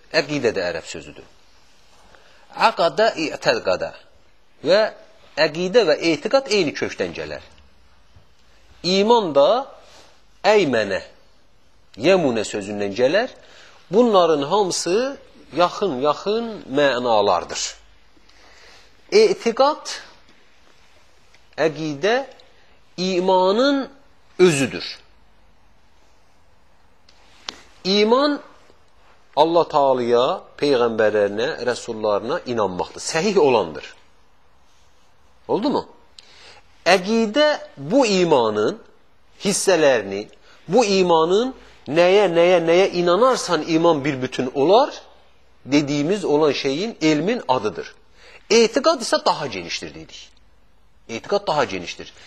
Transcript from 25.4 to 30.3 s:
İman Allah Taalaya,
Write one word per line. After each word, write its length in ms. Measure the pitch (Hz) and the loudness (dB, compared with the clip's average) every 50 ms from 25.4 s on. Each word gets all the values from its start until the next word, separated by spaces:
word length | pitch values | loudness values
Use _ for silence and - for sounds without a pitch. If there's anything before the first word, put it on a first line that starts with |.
| _ _ _ _ - - _ _ _ _ _ _ _ _ _ _ _ _ _ _ _ _ _ _ _ _ _ _ _ _ _ _ _ _ - _ - - - - - - - - - - - - - | _ _ _ _ -20 -20 _ _ _ _ _ _ _ _ _ _ _ _ _ _ _ _ _ _ _ _ _ _ _ _ _ _ _ _ -20 _ -20 -20 -20 -20 -16 -16 -16 -16 -16 -20 -20 -10 -4
İman 560 | 185 196 208 208 214 240 262 285 302 285 269 - - - - _ _ - _ _ _ _ _ - - - _ _ _ - | -2 0 2 2 2 2 2 2 0 -2 -4 -8 -16 -20 -20 _ _ -20 _ _ _ _ _ -20 -20 -20 _ _ _ 0
Allah 320 | 135 151 165 170 170 156 - | 0 0 2 4 2 0 2
Taalaya, 560 | - 151 139 135 131 127 120 117 120 117 123 147 | 2 2 2 2 2 0 0 0 2 2 2 0